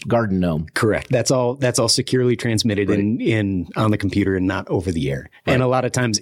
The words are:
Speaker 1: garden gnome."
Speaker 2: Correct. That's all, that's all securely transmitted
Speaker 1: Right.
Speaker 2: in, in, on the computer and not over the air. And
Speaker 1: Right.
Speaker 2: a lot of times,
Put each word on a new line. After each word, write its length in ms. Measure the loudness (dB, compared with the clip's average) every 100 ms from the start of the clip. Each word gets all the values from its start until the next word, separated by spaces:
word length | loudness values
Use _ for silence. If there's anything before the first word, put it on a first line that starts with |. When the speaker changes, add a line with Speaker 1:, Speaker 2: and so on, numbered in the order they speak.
| -2
Speaker 1:
garden 320 | 0 2 0
gnome." 260 | 0 -2 -4
Speaker 2:
Correct. 360 | 0 0 0 0
That's 180 | -2 2
all, 240 | 0 0
that's 240 | 0 0 2
all 100 | 2
securely 460 | 0 0 0 2 0
transmitted 540 | 0 0 0 0 2
Speaker 1:
Right. 80 | 2
Speaker 2:
in, 220 | 0 0
in, 460 | 0 0 0 -2 -4 0
on 160 | 0
the 60 | 2
computer 360 | 0 0 0 0
and 120 | 0
not 200 | -2 -2
over 240 | -4 -2
the 200 | -2 -2
air. 180 | -4 -8 -10 -2
And 160 | 0
Speaker 1:
Right. 40 | 2
Speaker 2:
a 40 |
lot 160 | 0 0
of 60 |
times, 280 | 0 0 -2